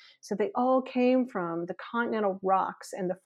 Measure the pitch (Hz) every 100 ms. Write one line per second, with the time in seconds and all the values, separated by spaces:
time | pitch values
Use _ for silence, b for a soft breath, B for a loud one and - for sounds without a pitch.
0 | B B - 202 208 247 254 262 254 254
1 | 247 254 247 196 170 165 175 180 - 233
2 | 240 226 202 190 190 190 180 - - -
3 | 180 180